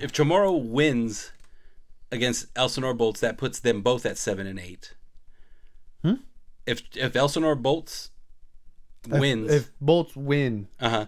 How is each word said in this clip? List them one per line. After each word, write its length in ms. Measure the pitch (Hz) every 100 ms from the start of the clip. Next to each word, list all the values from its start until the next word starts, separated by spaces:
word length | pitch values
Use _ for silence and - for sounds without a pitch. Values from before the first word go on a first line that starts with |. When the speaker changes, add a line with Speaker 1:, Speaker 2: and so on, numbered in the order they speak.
Speaker 1:
if 120 | 139
Chamorro 480 | - 147 185 196 170
wins 680 | 117 123 151 123 113 104 - - - - - - - - -
against 340 | 123 123 117 -
Elsinore 400 | - 127 - 131
Bolts, 240 | 120 113 104
that 160 | 117 -
puts 200 | 135 104
them 240 | 120 104
both 240 | 110 123 110
at 100 | -
seven 300 | - 98 98
and 140 | 95
eight. 340 | 90 90 - - - - - - - - - - - -
Speaker 2:
Hmm? 120 | 156 269 - - - - -
Speaker 1:
If, 160 | 117 -
if 220 | - 131 123
Elsinore 400 | 143 156 160 143
Bolts 540 | 131 165 - - - - - - - - - - - - 117
Speaker 2:
If, 120 | 143
Speaker 1:
wins, 320 | 139 117 110
Speaker 2:
if 200 | 147 - -
Bolts 340 | 143 170 165
win 540 | 135 139 143 131 107 98 -
Speaker 1:
uh-huh, 280 | 117 113